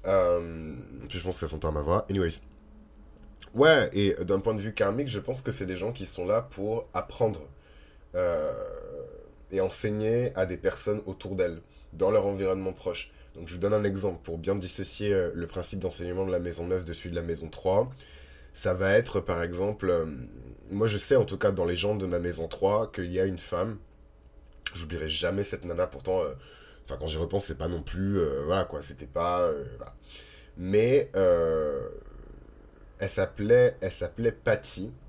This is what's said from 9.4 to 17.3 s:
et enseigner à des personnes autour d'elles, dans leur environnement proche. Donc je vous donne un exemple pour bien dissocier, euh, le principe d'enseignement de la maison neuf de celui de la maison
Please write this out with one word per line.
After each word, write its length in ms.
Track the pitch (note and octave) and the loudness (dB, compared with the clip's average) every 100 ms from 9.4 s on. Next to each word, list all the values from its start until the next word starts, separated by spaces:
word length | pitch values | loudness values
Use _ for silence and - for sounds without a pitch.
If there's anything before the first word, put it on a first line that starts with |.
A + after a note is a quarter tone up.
| - | -4
et 100 | F#2+ | 0
enseigner 680 | F#2+ - A2 G#2+ A2 A#2 B2+ - | 0 0 -2 0 2 2 0 0
à 100 | F#2+ | -2
des 120 | F2+ | 0
personnes 440 | F#2+ - - G#2 F#2+ | -2 -2 -2 -2 -4
autour 300 | F#2 G2+ F#2+ | -10 -6 0
d'elles, 260 | F2+ E2 - - - | 0 -2 -14 -20 -20
dans 180 | E2 F#2+ | 0 4
leur 140 | F#2+ G2 | 4 2
environnement 480 | G2 F#2+ F#2+ F#2+ | 0 0 0 -2
proche. 380 | F2 F#2 E2+ - - - - | -4 -6 -6 -10 -18 -20 -16
Donc 120 | E2 | -12
je 60 | |
vous 60 | F2+ | -2
donne 140 | G2+ | 2
un 100 | G#2+ | 4
exemple 360 | G#2 F#2+ G2 E2+ | 2 0 -2 -4
pour 140 | - E2 | -8 -6
bien 180 | E2 G2+ | -2 -2
dissocier, 580 | F2+ - F#2 - G#2 | -2 -8 -8 -4 2
euh, 180 | G2 F2 | 2 2
le 140 | D#2+ E2+ | -2 -6
principe 320 | F#2 F2 G2 | -6 -6 -4
d'enseignement 460 | F2+ - F2 F2+ F#2+ | -6 -4 -6 -2 0
de 60 | |
la 80 | F2+ | -2
maison 280 | F2 E2+ F2 | -2 -6 -2
neuf 160 | F#2 | -2
de 100 | E2+ | -2
celui 180 | E2 F2+ | -8 -6
de 40 | E2+ | -6
la 60 | |
maison 260 | E2+ | -4